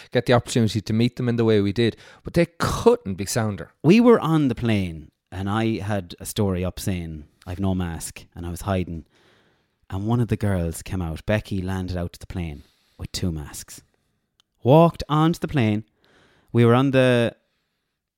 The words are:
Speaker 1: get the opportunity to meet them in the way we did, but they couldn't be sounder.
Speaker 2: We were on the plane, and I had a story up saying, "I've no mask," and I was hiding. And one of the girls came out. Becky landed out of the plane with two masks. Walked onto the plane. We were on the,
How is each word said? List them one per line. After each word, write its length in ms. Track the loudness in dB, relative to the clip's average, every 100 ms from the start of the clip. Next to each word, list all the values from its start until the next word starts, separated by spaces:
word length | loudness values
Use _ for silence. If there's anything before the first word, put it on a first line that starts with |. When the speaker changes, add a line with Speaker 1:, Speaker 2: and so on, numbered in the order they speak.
| -4
Speaker 1:
get 140 | -2 2
the 80 |
opportunity 480 | 2 2 0 0 0
to 100 | -2
meet 240 | 0 0 -2
them 140 | -4
in 60 | 0
the 100 | 2
way 160 | 2
we 100 | 2
did, 240 | 0 0 -2 -12 -18
but 100 | -4
they 100 | 0 0 0
couldn't 560 | -4 2 2 2 -2
be 100 | -8
sounder. 460 | -4 -4 -4 -6 -12 _
Speaker 2:
We 180 | 4 6
were 200 | 8 6
on 280 | 4 2 2
the 60 |
plane, 560 | 0 0 0 -2 -8 -16 _ _
and 180 | -8 -4
I 280 | -2 -2 -2
had 340 | -4 -6 -6 -14
a 60 | -10
story 380 | -2 -2 0
up 140 | -4 -4
saying, 460 | -4 -4 -6 -12 -16 _
"I've 140 | -12 -4
no 160 | -2
mask," 500 | -2 -4 -6 -12 -16 -20 -14
and 100 | -12
I 40 |
was 100 | -8
hiding. 440 | -4 -4 -4 -10 -14 _ _ _ _ _ _ _ -12
And 160 | -6 -2
one 140 | -2
of 80 | 0
the 80 | -2
girls 440 | -2 -2 -4 -6
came 220 | -8 -8
out. 240 | -6 -8 -4
Becky 340 | -4 -4 -8
landed 360 | -6 -6 -6 -6
out 180 | -8
of 60 | -12
the 60 | -12
plane 340 | -10 -10 -12 -20 _ _ -16
with 120 | -12
two 220 | -6 -6
masks. 500 | -6 -10 -16 -18 -20 _ _ _ _ _ _ _ _
Walked 400 | 4 6 6 2 -2
onto 320 | 0 2 0
the 80 | -2
plane. 340 | 0 0 0 -4 _ _ _ _ _ _
We 120 | 4
were 100 | 6 6
on 160 | 4
the, 420 | 4 4 4 0 -4 _ _ _ _ _ _ _